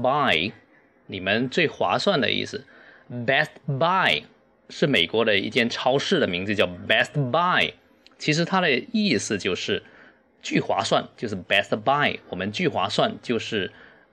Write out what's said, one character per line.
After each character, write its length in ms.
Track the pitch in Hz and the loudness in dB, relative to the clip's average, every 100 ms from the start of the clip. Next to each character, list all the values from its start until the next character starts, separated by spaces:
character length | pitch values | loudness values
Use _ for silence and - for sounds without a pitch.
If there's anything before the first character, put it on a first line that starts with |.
buy？ 520 | 123 143 123 82 92 - _ _ _ _ - | 0 2 2 2 0 -6 _ _ _ _ -12
你 120 | 98 | -6
们 280 | 92 110 131 | 0 0 0
最 200 | - 151 | 0 0
划 300 | - 92 104 | 0 0 2
算 220 | 202 170 | 2 2
的 100 | 104 | 0
意 140 | 101 | -2
思。 200 | 104 104 - - - - - | -4 -8 -14 -20 -20 -20 -14
Best 420 | 123 120 135 151 - - | -6 0 0 0 -6 -6
Buy 560 | 135 165 185 143 76 - _ _ _ - | -2 0 2 2 0 -4 _ _ _ -20
是 200 | - 160 | -2 2
美 180 | 110 85 | 2 2
国 180 | 110 | 2
的 140 | 113 98 | 2 2
一 100 | 110 | 0
间 220 | 120 117 | 0 0
超 260 | - 127 135 | 0 0 0
市 220 | - 180 | 0 0
的 80 | 101 | 0
名 180 | 90 | -2
字， 120 | 98 104 | -2 0
叫 100 | 90 | 0
Best 460 | 90 101 113 123 151 131 | -2 0 2 2 -2 -2
Buy。 440 | 156 180 143 82 - _ _ - - | 0 2 2 0 -4 _ _ -20 -6
其 140 | - | -2
实 120 | 151 | 0
它 160 | 170 190 | 0 0
的 220 | 175 120 - | 2 2 0
意 240 | 220 202 104 | -2 0 0
思 220 | - 101 | 0 -2
就 160 | 101 | -2
是 300 | - - 98 - - - _ _ _ | -4 -2 -6 -6 -20 -20 _ _ _
巨 180 | - 180 | -4 -2
划 220 | - 95 | 0 -2
算， 240 | - 147 - - | 0 0 0 -8
就 120 | 117 | -8
是 80 | 98 | -8
Best 440 | - 101 - 113 | 0 2 2 0
Buy。 340 | 107 143 127 - - | 2 2 2 -2 -8
我 60 | |
们 160 | 90 95 | -6 -4
巨 160 | 107 170 | -2 -2
划 220 | 104 98 | 0 0
算 260 | - 135 - | 2 0 -2
就 160 | - 113 | -4 -4
是， 320 | - 110 90 - - - _ | -2 -4 -4 -8 -20 -20 _